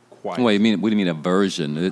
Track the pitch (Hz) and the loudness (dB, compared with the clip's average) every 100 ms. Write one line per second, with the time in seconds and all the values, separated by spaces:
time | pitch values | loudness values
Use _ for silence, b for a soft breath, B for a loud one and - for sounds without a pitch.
0 | _ - 104 90 120 101 110 98 107 107 | _ -14 -10 -2 0 2 2 2 0 0
1 | 90 80 87 95 98 87 73 76 92 | 0 -2 0 2 0 -2 -6 -2 -4